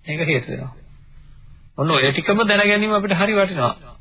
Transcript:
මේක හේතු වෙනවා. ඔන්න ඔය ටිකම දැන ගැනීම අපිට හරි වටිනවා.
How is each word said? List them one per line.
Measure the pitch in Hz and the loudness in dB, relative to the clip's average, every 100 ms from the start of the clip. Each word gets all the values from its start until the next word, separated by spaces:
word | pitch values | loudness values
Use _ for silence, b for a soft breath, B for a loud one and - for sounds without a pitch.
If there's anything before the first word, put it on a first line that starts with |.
මේක | - 156 | -10 -6
හේතු | 160 143 - | -2 -2 -2
වෙනවා. | - 131 - - - - - - - - - - | -10 -10 -14 -20 -20 -20 -20 -20 -20 -20 -20 -18
ඔන්න | - 147 | -4 0
ඔය | 151 | 2
ටිකම | 131 143 160 202 | 2 0 0 2
දැන | 220 202 | 2 2
ගැනීම | 202 208 214 | 4 2 2
අපිට | 208 196 180 | 0 0 0
හරි | 202 | 0
වටිනවා. | 214 190 175 120 - - - | 2 0 0 -2 -4 -14 -20